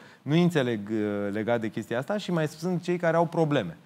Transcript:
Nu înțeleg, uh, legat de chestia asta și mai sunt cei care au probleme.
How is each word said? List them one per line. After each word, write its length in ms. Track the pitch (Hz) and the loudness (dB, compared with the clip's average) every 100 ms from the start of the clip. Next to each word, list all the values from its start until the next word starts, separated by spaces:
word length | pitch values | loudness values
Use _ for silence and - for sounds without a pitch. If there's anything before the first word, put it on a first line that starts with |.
| - - | -10 -12
Nu 120 | 127 | 0
înțeleg, 540 | 160 175 165 123 113 101 | 4 4 4 0 0 -2
uh, 420 | 110 104 101 101 | -2 -2 -2 -2
legat 280 | 101 107 120 | -2 0 0
de 80 | 110 | -2
chestia 300 | 120 107 117 | -6 -4 -4
asta 180 | 139 208 | -2 -4
și 140 | - | -2
mai 180 | 175 151 | -2 -2
sunt 340 | - 175 175 | -4 -4 -2
cei 140 | 180 180 | -2 0
care 200 | 170 165 | 2 2
au 100 | 165 | 2
probleme. 500 | 170 156 143 92 80 | 2 2 2 0 -6